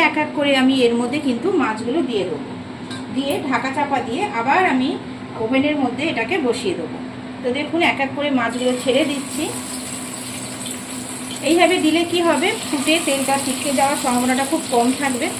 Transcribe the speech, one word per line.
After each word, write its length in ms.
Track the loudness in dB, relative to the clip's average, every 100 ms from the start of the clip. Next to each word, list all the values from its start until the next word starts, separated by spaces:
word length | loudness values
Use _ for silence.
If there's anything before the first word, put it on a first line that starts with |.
| 2
এক 80 | 2
এক 60 | -2 0
করে 140 | 2 4
আমি 120 | 4 6 4
এর 80 | 4
মধ্যে 200 | 0 0 0
কিন্তু 200 | 0 2 2
মাছগুলো 380 | 2 0 -2 0 0
দিয়ে 140 | 0 -2
দেবো, 180 | -4 -8 -10 -12 -12 -10 -10 -6 -4
দিয়ে 180 | 0 -2 0
ঢাকা 200 | 0 0 -2
চাপা 240 | 0 0 -2
দিয়ে 140 | -2 -2 -2
আবার 220 | 2 4 4
আমি 160 | 4 2 -2 -6 -12 -10 -6
ওভেনের 320 | 0 2 2 2
মধ্যে 200 | 0 0 -2
এটাকে 240 | -2 -2 0 0
বসিয়ে 280 | 0 -2 -4
দেবো। 180 | -4 -8 -10 -10 -12 -6
তো 60 | -4 -2
দেখুন 220 | -2 2 2
এক 80 | 2 -2
এক 60 | -2
করে 120 | 0 2
মাছগুলো 320 | 0 0 0 0
ছেড়ে 200 | 2 2 2
দিচ্ছি। 320 | -2 -6 -6 -4 -6 -8 -8 -8 -10 -10 -10 -10 -10 -10 -10 -10 -10 -10 -10 -10 -10 -10 -4 2
এইভাবে 260 | 6 6 6 4
দিলে 160 | 2 2
কি 80 | 2 2
হবে, 200 | 4 2 0 -2
ফুটে 280 | -2 2 2 2
তেলটা 280 | 0 0 0
ছিটকে 280 | 0 -4 -2 2
যাওয়ার 180 | 2 2
সম্ভাবনাটা 420 | 0 2 2 2 2
খুব 100 | 0 2
কম 140 | 2 4 2
থাকবে। 260 | 0 0 -2 -4